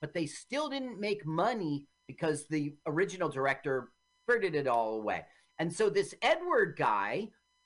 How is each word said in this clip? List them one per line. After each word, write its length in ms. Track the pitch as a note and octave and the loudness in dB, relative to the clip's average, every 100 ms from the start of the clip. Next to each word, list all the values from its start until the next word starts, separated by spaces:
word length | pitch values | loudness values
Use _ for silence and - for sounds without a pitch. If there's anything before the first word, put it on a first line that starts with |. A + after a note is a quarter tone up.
but 120 | D3 | -8
they 140 | F3 D3+ | -4 -4
still 420 | - - C4+ D4+ | -6 -6 -4 -2
didn't 300 | C#4 C4 G3 | -4 -6 -6
make 260 | G#3 G#3 D3+ | -4 -2 -2
money 640 | D#3+ G#3 A#3 E3 C#3+ C#3+ _ - | 0 0 0 -2 -4 -6 _ -20
because 380 | B2 E3 D3 - | -4 -2 -2 -2
the 280 | D#3 D3 D3 D#3+ | -2 -2 -6 -4
original 420 | D3+ G3 F3+ E3 | -2 -2 -2 -4
director 640 | C3+ C#3 C3 C#3+ C3 A#2+ _ _ _ - | 0 0 0 0 -2 -4 _ _ _ 0
frittered 260 | A#3+ F#3+ | 2 2
it 140 | D3+ C3+ | 2 2
all 320 | A#2+ A2 A2 | 4 2 0
away. 240 | G#2+ F2 - _ _ - | 0 -2 -4 _ _ -4
And 160 | E3 | -2
so 160 | - G#3+ | 2 2
this 240 | F3+ F3+ - | 2 0 0
Edward 540 | A#3+ D#4+ F4 C#4+ F3+ C#3+ | 2 2 2 2 2 2
guy, 520 | C3 G#2 G2 C3+ A3 - _ _ | 2 2 0 -2 -6 -12 _ _